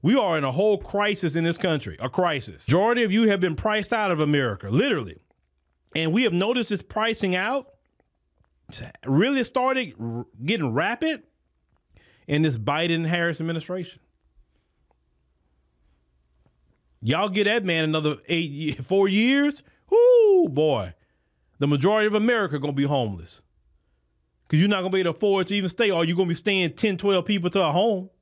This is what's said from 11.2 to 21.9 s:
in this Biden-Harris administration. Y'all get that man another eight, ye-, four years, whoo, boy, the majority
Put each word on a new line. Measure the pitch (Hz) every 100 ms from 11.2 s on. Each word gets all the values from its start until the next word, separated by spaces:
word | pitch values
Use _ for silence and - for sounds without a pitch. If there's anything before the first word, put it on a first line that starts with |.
| _ _ _ _ _ _ _ _ _ _ -
in | 147
this | 156 120
Biden-Harris | 104 147 170 165 160 175 170 160
administration. | 165 165 - 185 175 - _ _ _ _ _ _ _ _ _ _ _ _ _ _ _ _ _ _ _ _ _ _ _ _ _ _ _ _ _ _
Y'all | 110 151 208
get | 190
that | 202 233
man | 185 165
another | 156 156 151 151 -
eight, | 170 156
ye-, | 139 156
four | 131 131 190 196
years, | 190 233 277 294 285 _ _ _
whoo, | 427 480 494 440 381 330
boy, | 139 156 127 90 - _ _ _ _ _ _
the | 143
majority | 147 165